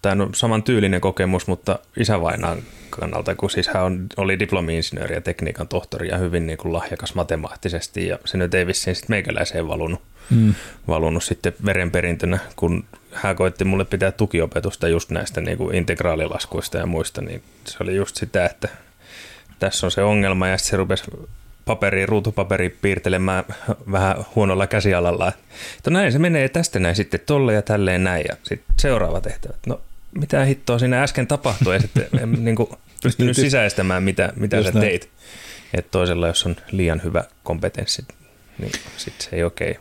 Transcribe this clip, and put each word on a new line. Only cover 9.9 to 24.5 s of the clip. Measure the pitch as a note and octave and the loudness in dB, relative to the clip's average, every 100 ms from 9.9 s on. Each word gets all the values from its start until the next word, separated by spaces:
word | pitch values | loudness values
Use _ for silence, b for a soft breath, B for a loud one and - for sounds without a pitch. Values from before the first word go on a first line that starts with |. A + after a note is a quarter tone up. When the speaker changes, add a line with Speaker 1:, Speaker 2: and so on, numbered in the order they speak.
| F2 - B B | -4 -8 B B
Speaker 2:
Mm. | A#2+ A2 G2+ B B - | 6 6 4 B B -2
Speaker 1:
valunut | D#2+ D#2+ E2 | 0 2 0
sitten | - - - - G2+ | -2 -2 -2 -2 0
verenperintönä, | F#2 F2 F2+ F2 E2 F2 F2+ - - | 0 0 0 0 0 0 -2 -4 -2
kun | E2+ F2 - - _ | 0 0 -4 -18 _
hän | - G2 F#2 | -4 -4 0
koitti | F#2 - F#2+ | 0 2 0
mulle | F#2+ F#2+ | 2 0
pitää | F#2+ F#2+ | 0 0
tukiopetusta | - G#2 E2+ D#2+ D2 - - E2 | 2 0 2 0 0 -4 -2 0
just | E2 - | 0 0
näistä | E2 - - | -4 -4 -4
niin | D#2+ E2 | -4 -4
kuin | E2+ F#2 | -2 0
integraalilaskuista | E2+ - F2 D#2+ D#2 - - E2 - F2 | 0 0 0 0 -2 -4 -6 -6 -4 -4
ja | E2+ | -2
muista, | E2 D#2+ - | -2 -4 -6
niin | - E2 - - - | -8 -10 -14 -20 -18
se | - | -8
oli | F#2 F#2+ | -4 -2
just | G2 - | -2 -6
sitä, | - G2 F2 | -2 0 0
että | - - - - _ B B B B B - | -2 -10 -10 -20 _ B B B B B -4
tässä | F#2+ - F#2 | -2 0 0
on | |
se | F#2 | 2
ongelma, | G2+ G#2 G2 F#2 F#2 | 4 4 2 2 2
ja | F#2+ | 0
sit | - | 0
se | G2+ | 0
rupesi | F#2+ F#2+ - - - - - - - | 0 -2 -4 -14 -16 -18 -20 -10 -4
paperiin, | A2+ G2 F#2+ G2 | 0 2 2 2
ruutupaperiin | G#2+ G#2 G#2 F#2 F#2+ F2+ - | 2 2 -2 0 2 0 0
piirtelemään | G2+ F#2 - F#2 F#2+ F#2 - B B A2 - | 0 2 0 2 2 0 -4 B B -6 -2
vähän | F#2+ F#2+ - - - | 2 2 0 -2 2
huonolla | G2+ | 2